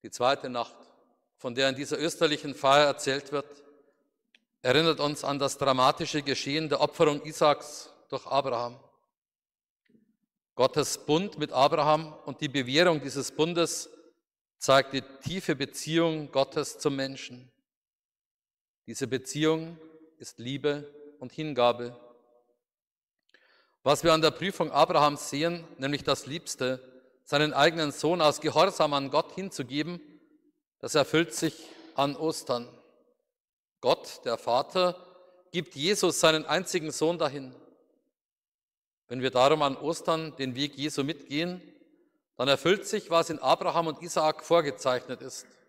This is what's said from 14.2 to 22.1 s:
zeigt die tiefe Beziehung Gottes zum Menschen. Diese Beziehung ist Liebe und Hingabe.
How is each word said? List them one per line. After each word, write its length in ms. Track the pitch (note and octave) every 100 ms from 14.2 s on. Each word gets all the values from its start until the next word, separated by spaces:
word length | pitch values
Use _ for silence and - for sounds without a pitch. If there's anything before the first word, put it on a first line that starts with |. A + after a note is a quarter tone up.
| _ _ _ _
zeigt 340 | - C3+ C3
die 80 | C3+ - -
tiefe 320 | - F#3 - C#3+
Beziehung 760 | C#3+ - - E3 E3 D#3 C#3+
Gottes 460 | C3+ C3+ - C#3+ -
zum 180 | D3+ C#3
Menschen. 560 | C3+ C3+ - B2 B2+ _ _ _ _ _ _ _ _ _ _ _ _ _ -
Diese 220 | A#2 C3
Beziehung 680 | C3 - D3 D#3 D#3+ D#3+ E3+ - - - _
ist 200 | - -
Liebe 560 | A#2+ C#3 D3 C#3+ D3 - - -
und 120 | B2
Hingabe. 680 | - D#3 B2+ A#2+ A#2 A#2+ B2+ -